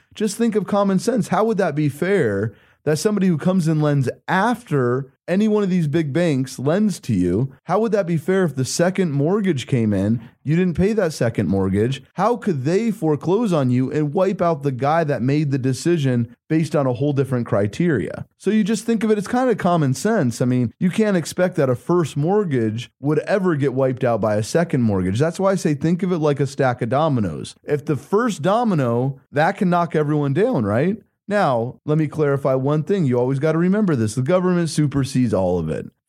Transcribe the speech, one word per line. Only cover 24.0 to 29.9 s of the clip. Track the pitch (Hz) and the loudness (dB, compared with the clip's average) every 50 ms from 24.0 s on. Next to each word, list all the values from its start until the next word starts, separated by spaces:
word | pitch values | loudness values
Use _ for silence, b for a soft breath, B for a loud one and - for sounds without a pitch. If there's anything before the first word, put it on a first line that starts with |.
| 131 | 0
out | 120 117 101 | 0 0 0
by | 113 107 104 | 0 0 0
a | 107 110 | 0 -2
second | - - 160 170 170 156 131 117 | 0 0 0 0 0 0 0 2
mortgage. | 107 101 92 90 92 98 117 | 2 2 2 0 0 0 0
That's | 156 165 170 - | 0 0 0 0
why | 190 196 | 0 0
I | 196 | 0
say | - - 165 147 | 0 0 -2 0
think | 135 160 160 180 170 202 | 0 0 0 0 0 0
of | 180 185 | -2 0
it | 160 | 0
like | 151 147 139 135 | 0 0 2 0
a | 143 | -2
stack | 131 - - 135 127 117 - | -2 0 0 0 0 0 -2
of | 127 | -2
dominoes. | 110 127 143 160 160 135 120 98 85 76 65 55 - - _ _ | -2 0 0 2 2 0 0 0 -2 -4 -8 -10 -12 -16 _ _
If | 139 147 139 147 | -4 -4 -2 -2
the | 160 147 | -2 -4
first | - - - 190 214 247 240 175 147 | -4 -2 -2 0 0 0 0 -2 -2
domino, | 139 180 208 233 247 220 185 147 131 117 117 120 131 139 139 B B B - | 0 0 0 2 2 0 0 2 0 0 0 0 0 -2 -4 B B B -2
that | 143 156 185 196 | 0 0 0 0
can | - 214 175 | 0 0 0
knock | 175 175 170 - | 2 0 0 0